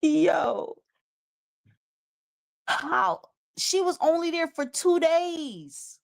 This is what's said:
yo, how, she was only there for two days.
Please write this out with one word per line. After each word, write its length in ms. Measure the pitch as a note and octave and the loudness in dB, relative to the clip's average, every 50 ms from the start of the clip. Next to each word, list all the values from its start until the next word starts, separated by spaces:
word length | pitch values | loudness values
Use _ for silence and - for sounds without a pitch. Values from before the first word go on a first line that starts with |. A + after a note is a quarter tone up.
yo, 720 | - D#4 D4+ D#4 D#4+ F4+ - - - B3 A3+ G3+ - - - _ _ _ _ _ _ _ _ _ _ _ _ _ _ _ _ _ _ _ _ _ _ _ _ _ _ _ _ _ _ _ _ _ _ _ _ _ _ | 2 4 4 4 4 4 2 2 0 0 -2 -2 -6 -8 -12 _ _ _ _ _ _ _ _ _ _ _ _ _ _ _ _ _ _ _ _ _ _ _ _ _ _ _ _ _ _ _ _ _ _ _ _ _ _
how, 540 | - - - - D4 D#4+ - G3 F#3 E3 - - _ _ _ _ _ _ | -4 -4 -4 -2 -2 -2 0 2 0 0 -2 -6 _ _ _ _ _ _
she 240 | - - - - F#4 | -6 -4 -2 0 0
was 160 | F#4+ F4+ E4+ - | 0 0 -2 0
only 300 | - D4+ D#4+ E4+ E4+ E4+ | 2 2 2 2 0 -2
there 160 | D#4+ E4+ E4 | -2 -2 -4
for 180 | D#4+ _ - C#4+ | -4 _ -6 -6
two 340 | B3+ - - - F4+ F4 F4 | -4 -4 0 2 4 4 4
days. 1000 | D4 D#4+ E4 E4+ F4 F4+ E4+ D#4+ D#4 C#4 A3+ F3 D#3 C#3+ C#3 - - - - _ | 4 4 4 2 2 0 -6 -6 -8 -10 -10 -12 -14 -16 -18 -18 -18 -18 -20 _